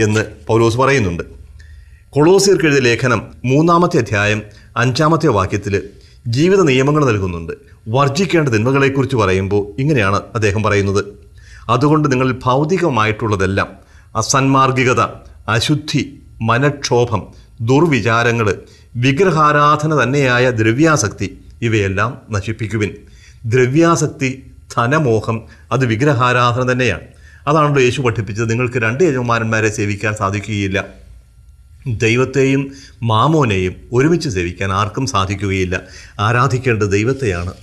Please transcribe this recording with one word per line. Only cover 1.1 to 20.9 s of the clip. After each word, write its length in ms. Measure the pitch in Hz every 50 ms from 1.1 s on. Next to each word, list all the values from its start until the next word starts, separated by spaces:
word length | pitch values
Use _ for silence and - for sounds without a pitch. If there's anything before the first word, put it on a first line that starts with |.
| 85 82 82 - - - - - - - - - - - - - - - - _
കൊളോസ്യർക്ക് 540 | - 139 147 165 185 196 196 196 190 165 160
എഴുതിയ 160 | 160 139 139
ലേഖനം 420 | 123 120 117 113 - 127 120 101 - - - - -
മൂന്നാമത്തെ 540 | 123 131 143 160 170 170 170 180 175 175 156
അധ്യായം 440 | 117 - 113 101 101 104 107 110 104 - - - - - -
അഞ്ചാമത്തെ 520 | 113 117 127 123 120 156 151 165 156 156 156
വാക്യത്തിൽ 540 | 117 98 92 90 - 101 - 104 98 95 - - - - - - - - -
ജീവിത 360 | 120 113 131 156 180 190 196 185
നിയമങ്ങൾ 420 | 151 131 127 131 143 147 156 147
നൽകുന്നുണ്ട്. 480 | 131 110 104 95 92 87 85 82 80 - - - - - - - 110
വർജിക്കേണ്ട 600 | 110 131 143 139 120 160 202 175 - 170 156 139
തിന്മകളെക്കുറിച്ച് 680 | 113 107 107 127 135 139 139 135 135 139 131 120 -
പറയുമ്പോൾ 640 | 117 107 92 95 95 95 95 101 104 98 101 - -
ഇങ്ങനെയാണ് 400 | 135 151 160 127 101 98 98 98 - - -
അദ്ദേഹം 280 | 113 104 104 95 110 104
പറയുന്നത്, 420 | 110 104 101 98 101 98 101 98 - - - - - - - - - - - - -
"അതുകൊണ്ട് 440 | 113 123 147 147 151 156 151 143 131
നിങ്ങൾ 200 | 127 131 131 123
ഭൗതികമായിട്ടുള്ളതെല്ലാം, 1400 | - - 127 123 139 151 156 185 185 175 165 131 113 107 110 107 - 117 110 104 92 95 92 95 98 92 - - - - - - - - - -
അസന്മാർഗികത, 840 | 110 113 - - 135 131 135 135 135 135 131 127 123 127 120 123 104 104 - - - - - - - - -
അശുദ്ധി, 720 | 107 117 - - 156 - 151 - - 143 101 90 - - - - - - 110
മനക്ഷോഭം, 800 | 110 113 117 139 147 147 - - - - 123 120 120 113 101 - - - - - - - -
ദുർവിചാരങ്ങൾ, 1000 | 117 113 131 139 165 175 143 120 95 117 113 117 117 120 117 117 113 104 90 - - - - - - - -
വിഗ്രഹാരാധന 1080 | 117 123 131 139 139 196 190 160 156 156 147 147 147 147 147 151 151 151 156 156 143 120
തന്നെയായ 480 | 117 131 147 139 127 123 123 127 127
ദ്രവ്യാസക്തി, 880 | 120 107 110 110 113 131 160 165